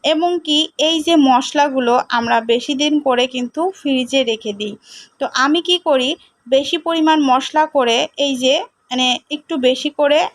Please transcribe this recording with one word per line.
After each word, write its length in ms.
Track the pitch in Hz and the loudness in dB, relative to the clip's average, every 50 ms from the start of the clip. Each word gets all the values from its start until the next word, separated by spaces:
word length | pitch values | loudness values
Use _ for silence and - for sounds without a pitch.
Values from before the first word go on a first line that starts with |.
| - | 0
এবং 260 | 285 320 311 339 349 349 349 | 0 0 0 0 0 -2 -2
কি 180 | 320 - 302 294 320 - _ - | -2 0 0 0 0 -2 _ -2
এই 180 | 294 311 330 320 302 | -2 0 0 0 0
যে 100 | - 339 | 2 4
মশলাগুলো 760 | 320 277 269 254 240 262 - - 294 285 294 262 262 247 240 240 254 - _ | 4 4 4 4 2 2 0 0 0 0 0 0 -2 0 2 0 0 0 _
আমরা 280 | - 240 233 233 240 233 | -4 -4 -2 0 -2 -2
বেশি 320 | 226 226 233 233 233 - 294 | 0 0 -2 -2 0 -4 -4
দিন 180 | 262 294 302 302 302 | -2 0 0 0 0
করে 240 | 285 269 254 240 247 254 | 0 0 0 0 0 -2
কিন্তু 340 | 254 254 247 240 _ 302 330 381 | -2 -8 -8 -6 _ -4 -4 -4
ফ্রিজে 500 | 381 - - 294 269 262 254 240 - 269 262 | -4 -6 -4 -2 -2 -2 -2 0 0 0 0
রেখে 300 | 233 220 220 - 220 208 | 0 -2 -6 -6 -10 -8
দিই। 220 | 202 214 208 208 - _ - - - - _ _ _ | -8 -8 -10 -10 -14 _ -20 -20 -20 -20 _ _ _
তো 80 | 277 240 - | -8 -6 -2
আমি 260 | 247 254 285 302 339 | -2 0 2 2 0
কি 140 | 339 - 359 349 | 0 0 -2 -2
করি, 300 | - 330 285 262 247 262 320 - _ _ _ _ _ 240 | 0 0 0 2 0 -2 -4 -6 _ _ _ _ _ 0
বেশি 300 | 254 269 285 277 - 330 | 0 0 0 0 -4 -4
পরিমাণ 400 | 311 330 330 330 311 311 311 311 | -4 -2 -2 0 2 2 2 2
মশলা 420 | 294 269 254 262 277 - - 302 311 | 2 2 2 2 0 -2 0 0 0
করে 320 | 311 _ 285 254 240 233 240 285 - _ - | 0 _ 0 0 2 2 0 -2 -4 _ -4
এই 160 | 285 277 269 | -2 -2 -2
যে 180 | 247 254 254 269 330 - - _ _ _ | 0 2 2 2 2 -2 -6 _ _ _
মানে 220 | _ 254 254 254 254 247 - _ _ | _ -4 -2 0 0 0 -2 _ _
একটু 220 | 294 294 _ _ 330 294 | -10 -10 _ _ -6 0
বেশি 320 | 247 254 262 262 - 302 | 0 0 0 0 -4 -8
করে 300 | 285 - 294 285 294 311 349 302 _ | -2 0 0 2 2 2 0 -2 _